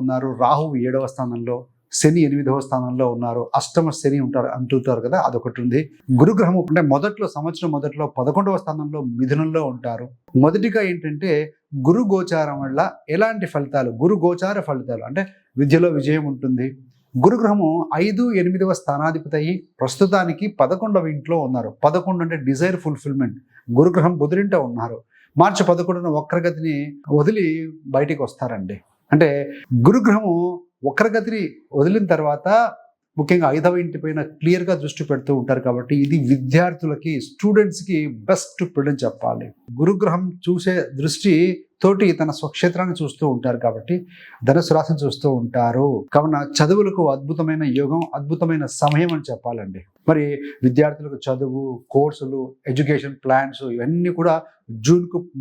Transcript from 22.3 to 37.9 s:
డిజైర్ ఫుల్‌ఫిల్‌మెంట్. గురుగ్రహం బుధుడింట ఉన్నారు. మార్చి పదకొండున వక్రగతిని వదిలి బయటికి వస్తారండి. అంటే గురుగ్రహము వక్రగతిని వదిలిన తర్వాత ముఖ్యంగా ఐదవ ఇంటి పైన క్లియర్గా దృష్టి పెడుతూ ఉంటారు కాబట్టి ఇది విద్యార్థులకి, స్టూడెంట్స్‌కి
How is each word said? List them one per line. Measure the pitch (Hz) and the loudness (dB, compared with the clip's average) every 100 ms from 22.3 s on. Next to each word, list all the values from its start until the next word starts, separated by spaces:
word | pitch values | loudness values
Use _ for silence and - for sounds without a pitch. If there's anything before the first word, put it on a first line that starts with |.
| 165 131 | -2 -2
డిజైర్ | 135 180 185 156 | 0 0 -2 -4
ఫుల్‌ఫిల్‌మెంట్. | 143 147 139 120 101 _ _ - 120 | -6 -4 -2 -2 -4 _ _ -2 4
గురుగ్రహం | 170 180 165 175 | 4 6 2 2
బుధుడింట | 147 180 202 185 131 | 0 0 2 0 0
ఉన్నారు. | 120 117 113 _ _ _ 147 | -4 -8 -10 _ _ _ 4
మార్చి | 190 190 180 | 4 6 2
పదకొండున | 175 175 175 175 151 | 2 0 -2 0 -2
వక్రగతిని | 151 175 170 156 160 143 147 143 - 147 | -2 -2 -2 -2 -4 -4 -6 -12 0 2
వదిలి | 151 214 170 160 160 156 135 135 | 4 2 0 -2 -6 -12 -2 0
బయటికి | 147 151 123 | 0 -2 -4
వస్తారండి. | - 127 110 92 98 _ _ _ | -6 -6 -6 -8 -10 _ _ _
అంటే | 147 160 143 143 - - 123 131 | 4 4 2 -4 -12 -2 4 6
గురుగ్రహము | 240 214 208 208 170 175 180 - _ 139 | 6 4 2 2 0 -2 -4 -14 _ -4
వక్రగతిని | 139 214 220 226 220 175 - _ 139 | 0 2 0 -2 -4 -6 -8 _ 0
వదిలిన | 156 214 190 | 2 2 2
తర్వాత | 160 151 143 185 220 226 - _ _ _ 156 | 0 0 -2 2 2 2 -4 _ _ _ -6
ముఖ్యంగా | 147 180 156 147 | 2 2 4 2
ఐదవ | 175 180 | 2 0
ఇంటి | 175 151 | -2 -6
పైన | 156 156 143 - | -6 -4 -6 -2
క్లియర్గా | 160 180 175 170 | 0 2 0 -4
దృష్టి | 147 - - | -4 -8 -4
పెడుతూ | 135 139 139 | -4 0 -2
ఉంటారు | 120 127 127 | 0 -2 0
కాబట్టి | 120 123 143 139 | -4 -2 0 2
ఇది | 156 123 | 0 2
విద్యార్థులకి, | 135 131 156 180 170 160 147 160 143 107 | 0 2 2 2 -2 -6 -6 -4 -6 -8
స్టూడెంట్స్‌కి | - 202 214 208 - 185 | -2 2 4 4 -2 -4